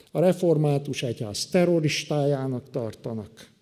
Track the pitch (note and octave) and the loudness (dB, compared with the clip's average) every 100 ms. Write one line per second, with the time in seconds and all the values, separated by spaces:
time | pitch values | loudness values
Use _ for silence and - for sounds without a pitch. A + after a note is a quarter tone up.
0 | _ D3+ F3 F3+ F3 D3+ D3+ C#3+ C#3+ C3 | _ 0 2 4 2 4 4 0 -2 -6
1 | C3 A2+ A2 G2+ - F#3 F3 E3+ D3+ - | -4 -4 -6 -8 -2 2 4 4 2 -2
2 | - D3+ C#3+ C#3 C3 B2+ - C3+ A2+ G#2 | -2 0 0 0 -2 -6 -6 -6 -6 -8
3 | B2+ A2+ G2+ - - _ | -8 -8 -10 -16 -20 _